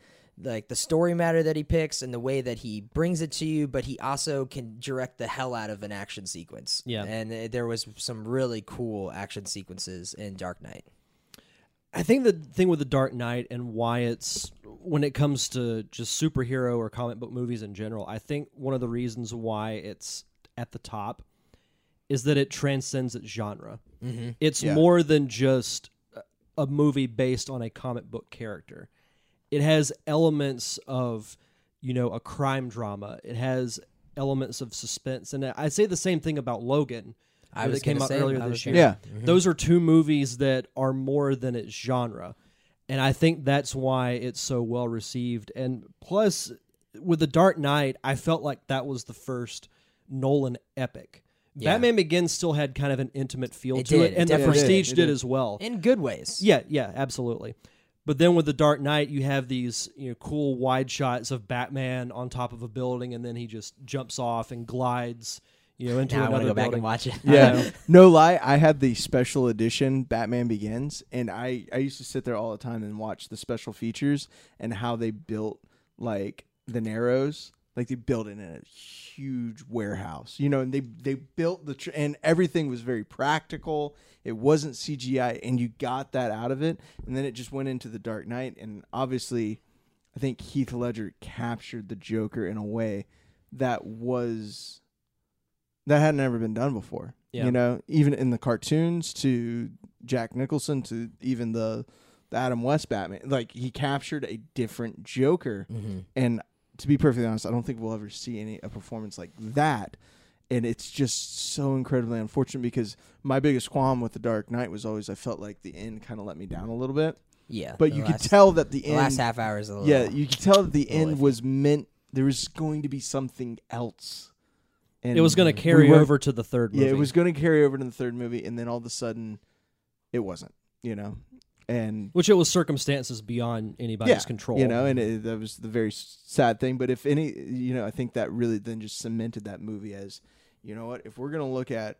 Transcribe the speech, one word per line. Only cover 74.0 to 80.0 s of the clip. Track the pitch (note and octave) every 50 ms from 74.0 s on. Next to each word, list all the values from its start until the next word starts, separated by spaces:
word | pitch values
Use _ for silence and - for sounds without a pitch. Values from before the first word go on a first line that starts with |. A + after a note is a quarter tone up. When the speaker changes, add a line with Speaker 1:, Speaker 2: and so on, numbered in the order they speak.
| C#3+ C#3+ C#3+ C#3 - - _ - - _ _ -
Speaker 3:
and | - A2+ A#2
how | G2 A#2 A#2+ A#2 A2+
they | A2+ A2+
built, | G#2+ G#2 E2 - A2 G#2+ A2 G#2+ - - _ _ _ _ _ _ _ -
like, | - A#2 G#2+ G2 G2 G#2+ - - - _ _ _ _ -
the | A#2 A#2+
Narrows. | A2 A2 G#2+ A#2 A#2+ A#2+ B2 C3 C3+ D3 D#3 - - - _ _ _ _ -
Like, | B2 B2 -
they | C3
built | B2 A2+ - B2+ A2+ A2 G#2+
it |
in | G2+ G#2
a | G2+ E2+ E2 C2 -
huge | _ _ - - - - - - - - - C3+ C3+ C3 B2 A#2+ A#2 A2 - - -
warehouse, | A2 A#2 G#2+ G2+ G2+ F#2+